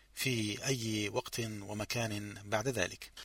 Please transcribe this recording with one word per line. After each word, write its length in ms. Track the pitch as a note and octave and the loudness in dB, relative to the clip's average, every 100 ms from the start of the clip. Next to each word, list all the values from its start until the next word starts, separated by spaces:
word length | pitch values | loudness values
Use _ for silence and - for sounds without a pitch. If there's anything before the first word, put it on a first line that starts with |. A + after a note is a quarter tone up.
| - | -14
في 500 | - C3+ A#2+ G#2+ G#2 | -2 2 2 2 0
أي 440 | C3+ C3+ A2+ G#2+ G#2 | 0 0 2 2 2
وقت 320 | G#2+ - - | 0 -2 -2
ومكان 1000 | A2+ G#2+ G2 G#2 G#2 A#2+ A2+ G#2 G#2 G2+ | -2 -4 -6 -4 -2 0 0 -2 -4 -8
بعد 240 | G2+ G#2+ A#2 | 0 2 4
ذلك. 440 | A2+ F2+ - - - | 2 2 0 -12 -14